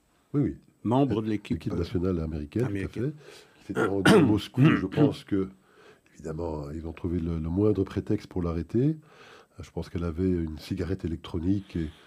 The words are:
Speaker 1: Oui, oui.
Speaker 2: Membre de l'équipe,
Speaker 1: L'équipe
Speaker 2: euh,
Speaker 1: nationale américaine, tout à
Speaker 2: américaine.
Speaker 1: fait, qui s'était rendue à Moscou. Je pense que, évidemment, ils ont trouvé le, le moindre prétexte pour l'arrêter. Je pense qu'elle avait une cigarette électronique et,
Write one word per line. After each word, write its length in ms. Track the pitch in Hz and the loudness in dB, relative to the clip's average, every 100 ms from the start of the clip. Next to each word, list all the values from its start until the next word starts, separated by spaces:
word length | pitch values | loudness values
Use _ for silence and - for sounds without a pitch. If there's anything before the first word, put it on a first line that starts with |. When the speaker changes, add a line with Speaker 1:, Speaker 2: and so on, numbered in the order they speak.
| _ _ _ | _ _ _
Speaker 1:
Oui, 60 | 143 | -2
oui. 140 | 104 - - _ | 0 -4 -14 _
Speaker 2:
Membre 400 | 104 127 143 110 | 0 2 2 0
de 60 | 107 | -2
l'équipe, 300 | 107 - 107 | -4 -4 -4
Speaker 1:
L'équipe 140 | 110 | -2
Speaker 2:
euh, 60 | 87 | -4
Speaker 1:
nationale 400 | 85 90 92 85 | -2 -2 0 -2
américaine, 440 | 78 78 73 107 | -2 -6 -4 -4
tout 40 | 110 | -2
à 40 | |
Speaker 2:
américaine. 420 | 98 92 104 135 | -4 -6 -6 -6
Speaker 1:
fait, 480 | 151 - - - _ | -8 -16 -20 -20 _
qui 60 | - | -6
s'était 180 | 101 101 | -2 0
rendue 260 | 98 135 | 4 6
à 60 | 202 | 8
Moscou. 440 | 131 104 - - | 6 4 0 4
Je 220 | 143 104 95 | 6 6 2
pense 360 | 143 143 - | 4 2 2
que, 260 | - 98 95 - _ - - - _ | -2 -2 -2 -8 _ -20 -20 -20 _
évidemment, 560 | - 80 80 85 76 71 | -14 -10 -6 -4 -6 -8
ils 160 | 80 80 | -8 -10
ont 80 | |
trouvé 260 | 82 87 85 | -6 -4 -2
le, 180 | 82 82 | -2 -2
le 100 | 80 | -2
moindre 340 | 90 107 101 | 2 4 4
prétexte 420 | 98 101 - 104 - | 0 -2 -2 -2 -4
pour 160 | 92 | -4
l'arrêter. 540 | 85 82 78 113 143 156 - - - - - - | -2 -2 -2 2 2 0 -8 -20 -20 -20 -20 -18
Je 100 | - | -12
pense 200 | 87 - | -10 -8
qu'elle 140 | 90 | -4
avait 260 | 85 80 95 | -4 0 0
une 260 | 90 80 78 | 2 -2 -6
cigarette 460 | - 95 85 95 | -6 -4 -4 -4
électronique 720 | 82 80 - 87 87 101 - 87 | -4 -6 -6 -4 0 0 -2 -6
et, 140 | 78 - | -6 -8